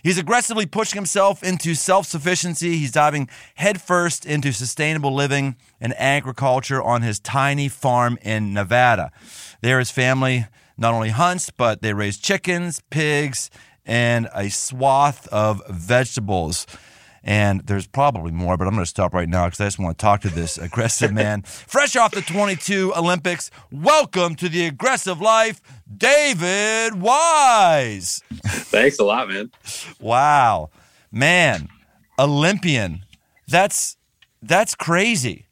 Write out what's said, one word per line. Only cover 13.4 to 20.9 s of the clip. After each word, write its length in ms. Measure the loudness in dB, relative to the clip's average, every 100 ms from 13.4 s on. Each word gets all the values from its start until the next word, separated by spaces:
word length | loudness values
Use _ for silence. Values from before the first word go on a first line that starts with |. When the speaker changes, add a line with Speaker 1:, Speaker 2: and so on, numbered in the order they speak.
| -10 -16 -20 _ -2
Speaker 1:
and 420 | 0 2 0 -2
a 160 | -6 -6
swath 760 | -6 -8 -2 2 4 2 0 -4
of 340 | 0 0 -2 -8
vegetables. 960 | -12 0 2 2 -4 -2 -2 -2 -6 -8 -18 -20 -20 -20 _ -2
And 360 | 2 2 0
there's 240 | -2 -6 -4
probably 460 | 0 0 0 -6
more, 260 | -4 -2 0
but 100 | 0
I'm 60 |
gonna 100 | 0
stop 300 | -2 -2 0
right 120 | 0 0
now 220 | 0 -2
'cause 100 | -2
I 60 |
just 140 | -4 -2
wanna 160 | -6
talk 260 | 0 2 2
to 80 | 0
this 300 | -4 -6 -8
aggressive 520 | -8 -4 -2